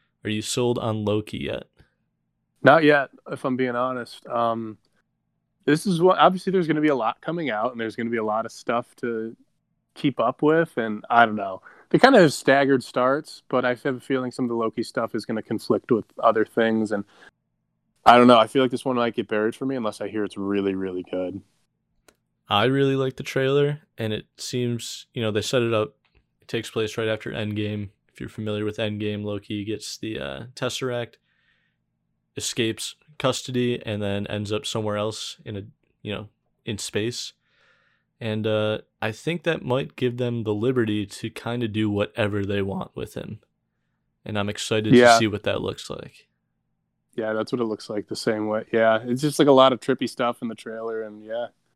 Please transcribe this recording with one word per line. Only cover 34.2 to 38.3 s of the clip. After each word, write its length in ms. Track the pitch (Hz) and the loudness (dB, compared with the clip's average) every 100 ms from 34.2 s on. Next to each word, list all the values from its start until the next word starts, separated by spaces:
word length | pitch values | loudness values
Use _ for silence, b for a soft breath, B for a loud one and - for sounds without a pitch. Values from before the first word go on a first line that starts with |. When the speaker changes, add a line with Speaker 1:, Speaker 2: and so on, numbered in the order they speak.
| 101 | -4
Speaker 1:
ends 260 | 104 104 | -6 -4
up 140 | 107 - | -6 -4
somewhere 320 | 117 107 104 | -6 -4 -4
else 400 | 110 110 - - - | -4 -6 -12 -14 -12
in 100 | 104 | -12
a, 60 | 110 _ _ _ | -12 _ _ _
you 100 | 107 | -10
know, 160 | 101 107 _ _ _ - | -8 -10 _ _ _ -10
in 100 | 101 | -8
space. 560 | - 101 113 - - - _ _ _ _ _ _ _ - | -6 -4 -4 -6 -12 -16 _ _ _ _ _ _ _ -10
And, 260 | 117 | -6